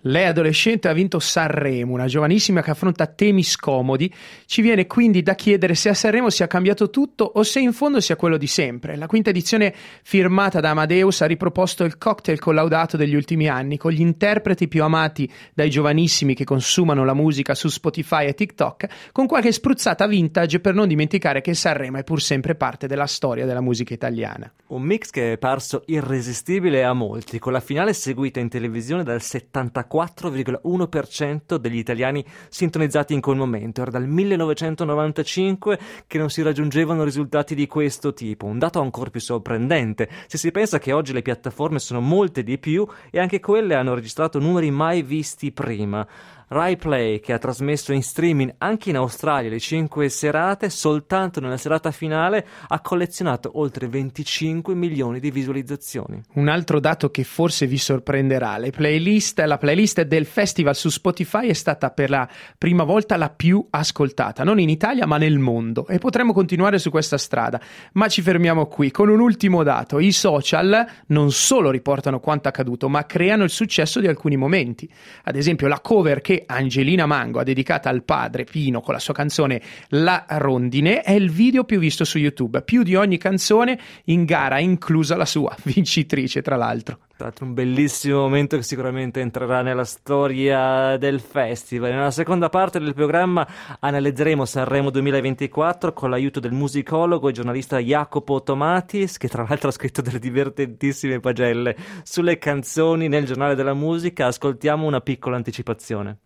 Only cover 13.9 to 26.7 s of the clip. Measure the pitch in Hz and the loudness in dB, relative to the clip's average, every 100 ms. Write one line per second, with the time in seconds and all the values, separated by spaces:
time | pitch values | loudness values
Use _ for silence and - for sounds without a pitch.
13.9 | 156 170 156 202 208 208 180 165 160 156 | 2 2 2 2 2 0 0 2 2 2
14.9 | 160 156 156 135 - - - 147 139 147 | 2 0 -2 -6 -6 -8 0 2 2 4
15.9 | 151 165 - 139 127 135 135 - - 170 | 4 4 2 2 0 0 0 2 2 4
16.9 | 139 131 135 156 139 139 135 156 - 160 | 4 2 4 2 2 -2 0 -2 -2 -4
17.9 | 165 151 160 143 143 208 - 151 - - | -4 -2 0 0 -2 -4 -2 -4 -2 -12
18.9 | - - - 269 302 233 226 269 262 - | -12 -8 -2 2 2 2 2 2 2 0
19.9 | 165 208 208 160 160 170 170 196 190 202 | 2 2 4 2 2 2 2 2 2 2
20.9 | 151 151 196 160 135 156 170 175 139 131 | 2 2 0 0 0 -2 0 0 -2 -4
21.9 | 135 131 160 - 139 127 165 127 123 135 | -6 -4 -2 0 0 0 -2 -2 -4 -6
22.9 | 139 143 - 139 117 131 127 127 117 123 | -4 -4 -2 -2 -2 -2 -2 0 -2 -4
23.9 | 117 127 117 104 - - _ _ 127 139 | -6 -6 -4 -8 -10 -16 _ _ -8 -2
24.9 | 220 - - 117 113 127 135 - 135 - | -4 -4 -4 -2 -2 -2 -2 -4 -8 -4
25.9 | 156 131 131 120 120 - 190 180 | -4 -2 -4 -4 -8 -4 -2 2